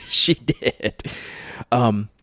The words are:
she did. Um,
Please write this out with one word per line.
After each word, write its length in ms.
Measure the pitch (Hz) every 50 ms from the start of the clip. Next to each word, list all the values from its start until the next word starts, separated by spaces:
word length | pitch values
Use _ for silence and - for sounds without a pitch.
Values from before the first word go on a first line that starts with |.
| - -
she 240 | - - - - 165
did. 720 | - - - - - - - - - - - - - - - - - - - - - - - - - - -
Um, 380 | 120 123 123 113 104 104 107 - _ _